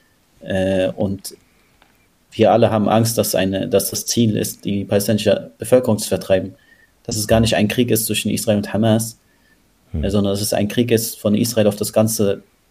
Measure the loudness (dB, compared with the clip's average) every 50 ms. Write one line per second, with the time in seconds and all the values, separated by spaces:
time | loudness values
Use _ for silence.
0 | _ _ _ _ _ _ _ _ -10 -6 -4 -2 0 0 0 0 0 -2 -2 -4
1 | -4 -4 -4 -8 -10 -16 -18 _ _ _ _ _ _ _ _ _ _ _ _ _
2 | _ _ _ _ _ _ 0 2 4 6 6 6 4 4 2 2 2 4 4 2
3 | 2 2 0 -2 -2 0 0 0 0 0 -2 -4 -2 0 0 0 0 0 -6 -8
4 | -8 -4 0 0 2 2 2 0 -4 -4 -8 -8 -8 -6 -4 -4 -2 0 -2 0
5 | 0 0 -2 0 2 2 0 0 -2 -12 -14 _ -2 2 2 2 4 2 0 -2
6 | 0 -4 -4 -4 0 0 0 0 0 -6 -12 _ _ _ _ _ _ _ _ _
7 | _ -8 -6 -6 0 2 2 4 4 2 2 2 0 0 2 0 0 2 0 -2
8 | 0 -2 -4 -4 -2 -2 -4 -2 0 0 0 0 -2 -2 -2 0 2 2 2 2
9 | 0 -4 -10 _ _ _ _ _ _ _ _ _ _ _ _ _ _ _ -6 -4
10 | -4 0 0 0 0 0 -2 -4 -4 -4 -2 -2 -2 -2 -2 -2 0 2 2 0
11 | 0 -4 -10 -4 -2 0 0 0 0 0 0 2 2 2 0 -2 -6 -2 0 0
12 | 0 0 0 0 0 0 -2 -4 -8 _ _ _ _ _